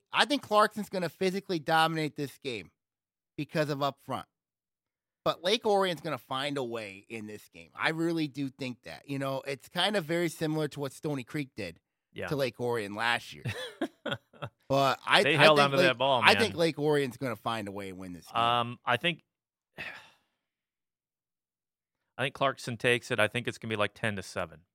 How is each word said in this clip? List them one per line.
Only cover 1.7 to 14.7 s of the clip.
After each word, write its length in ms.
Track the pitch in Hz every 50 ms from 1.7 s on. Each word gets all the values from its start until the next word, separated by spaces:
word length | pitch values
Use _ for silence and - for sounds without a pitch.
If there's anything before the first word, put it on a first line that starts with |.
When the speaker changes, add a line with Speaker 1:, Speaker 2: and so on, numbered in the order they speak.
| 160 160 160 160 165 160 156 143 -
Speaker 1:
this 200 | - 143 131 - -
game 280 | - 135 117 101 78 - _ _ _ _ _ _ _ _ _ _ _ _ _
because 320 | - 143 - - 160 151 139
of 120 | 147 139
up 160 | 143 139 131 _ -
front. 220 | 131 123 95 - _ _ _ _ _ _ _ _ _ _ _ _ _ _ _ _ _ _ _
But 220 | - 165 139 - 165
Lake 220 | 185 220 233 -
Orion's 340 | 220 202 196 190 185 170 147
gonna 160 | - - 139
find 400 | 120 - - 131 131 139 147 139
a 80 | 139 127
way 400 | 117 117 113 107 98 98 98 - -
in 160 | 117 110 107
this 200 | 107 104 104 - -
game. 160 | - 85 82 73 -
I 160 | - 107 151
really 360 | 160 160 165 170 165 165 156
do 220 | 143 120 147 139 135
think 300 | - - 135 127 117 - -
that. 180 | - 78 - -
You 120 | - 143 135
know, 240 | 139 135 135 135 -
it's 220 | 139 139 127 - -
kind 280 | - 180 180 202 214
of 100 | 202 156
very 240 | 143 170 170 175 160
similar 360 | - - 165 156 156 156 151 143
to 120 | - 143
what 120 | 143 131 -
Stony 300 | - - 156 143 135 120
Creek 260 | - - 151 139 127 -
did 240 | - 95 85 80 _ _ _ _ _ _ _ -
Speaker 2:
Yeah. 140 | 101 95 87
Speaker 1:
to 80 | 156
Lake 220 | 135 139 120 - -
Orion 360 | 123 120 120 117 104 98 104
last 400 | 107 113 117 120 117 - - -
year. 100 | 71 - 117 - 494 508 466 415 -
Speaker 2:
<laughs> 360 | 339 - _ _ - - 131 - _ _ - - 147 113 _ _ _ -